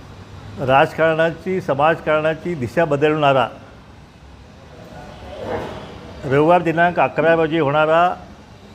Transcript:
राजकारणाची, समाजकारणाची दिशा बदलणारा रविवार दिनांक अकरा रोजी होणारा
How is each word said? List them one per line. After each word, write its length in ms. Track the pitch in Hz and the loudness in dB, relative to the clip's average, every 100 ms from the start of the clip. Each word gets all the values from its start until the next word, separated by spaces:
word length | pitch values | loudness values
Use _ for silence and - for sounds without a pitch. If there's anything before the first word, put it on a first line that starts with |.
| - - - - - - 131 | -20 -20 -20 -18 -16 -6 2
राजकारणाची, 920 | 135 156 - 160 156 165 156 190 185 | 4 4 2 0 2 0 -2 -4 -4
समाजकारणाची 920 | - 135 156 165 165 156 156 151 170 | -2 0 2 0 0 0 0 -4 -6
दिशा 300 | 170 120 - | -6 -4 0
बदलणारा 640 | 165 139 151 156 143 135 - - - - - - - - - - - - - - - - - - - - - - - - - - - - | 0 2 2 2 2 2 0 -4 -20 -20 -20 -20 -20 -20 -20 -20 -20 -20 -20 -20 -20 -18 -18 -18 -16 -12 -8 -8 -8 -12 -16 -18 -18 -10
रविवार 380 | 139 139 156 180 | 0 2 4 4
दिनांक 380 | 165 160 175 175 | 2 2 2 2
अकरा 340 | 135 151 160 | 0 2 2
रोजी 240 | 165 160 165 | 2 2 0
होणारा 560 | 139 151 156 165 180 - - - - - - | 0 2 2 4 2 -2 -12 -20 -20 -20 -20